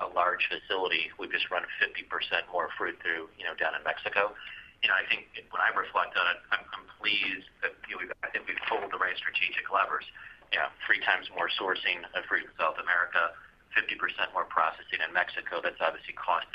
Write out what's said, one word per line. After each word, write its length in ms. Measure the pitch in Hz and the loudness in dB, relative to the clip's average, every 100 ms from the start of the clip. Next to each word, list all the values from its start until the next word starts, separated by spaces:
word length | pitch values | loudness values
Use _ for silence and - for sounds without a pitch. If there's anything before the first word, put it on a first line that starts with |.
a 80 | 92 87 | -2 2
large 320 | 87 87 - | 2 2 0
facility. 640 | 85 - 95 92 85 82 - | -2 -2 0 2 2 0 -6
We've 100 | 87 | -4
just 220 | 87 - | -2 0
run 160 | 90 - - | -2 -2 0
fifty 260 | - - - | 0 -2 -6
percent 400 | 87 - 90 - | -4 0 -2 0
more 240 | 87 78 - | -2 -2 -2
fruit 160 | 92 87 | -4 -2
through, 240 | 87 82 82 - | -2 -2 -4 -8
you 80 | |
know, 80 | 87 80 | -8 -2
down 160 | 80 76 | -2 0
in 80 | |
Mexico. 480 | 78 76 - 101 104 - - - - - | -4 -2 0 2 2 0 -14 -14 -16 -2
You 80 | 110 | 2
know, 80 | 95 | 2
I 80 | |
think 240 | - 107 - - - | 2 -4 -4 -16 -8
when 80 | 92 | 2
I 80 | 98 98 | 2 2
reflect 400 | 92 98 90 90 | 0 0 2 4
on 100 | 87 | 4
it, 60 | 87 - | 2 0
I'm, 160 | 104 - | -2 -2
I'm 140 | 101 - - | -14 -14 -4
pleased 500 | 107 104 98 95 - _ | 0 2 0 -4 -8 _
that, 160 | 95 - | -6 -6
you 100 | - | -12
know, 80 | 95 | -8
we've, 120 | 92 - | -8 -6
I 80 | - | -4
think 160 | 107 - | -4 -4
we've 160 | 87 - | -4 -2
pulled 220 | - 98 | -2 -2
the 100 | 92 | 0
right 160 | 92 90 | 0 0
strategic 480 | - - 87 - - | -2 0 2 0 0
levers. 400 | 95 92 73 - - - - - | 2 2 0 -4 -14 -18 -18 -2
You 160 | 95 | 0
know, 80 | 69 - - | 0 -2 2
three 100 | - | 4
times 240 | - 92 95 92 | 6 2 2 -2
more 160 | 85 - | 0 0
sourcing 420 | 98 87 98 87 87 92 | 0 0 0 -2 -2 -4
of 80 | |
fruit 240 | - 95 - | 0 0 0
in 40 | - | 0
South 240 | 82 78 | 0 2
America, 560 | 85 87 87 87 85 - - - _ 107 | 2 2 4 2 2 -2 -18 -20 _ 0
fifty 240 | - - | 0 -2
percent 320 | 90 - 92 | -2 0 0
more 160 | 92 85 | 0 2
processing 560 | 87 82 - - 90 | 4 4 2 -6 -2
in 80 | 80 | 0
Mexico. 480 | 90 90 - - 87 | 2 0 -2 -4 -2
That's 180 | 87 - | -2 2
obviously 380 | 82 - - - | 0 0 -10 -6
cost 320 | - 85 - | 0 0 0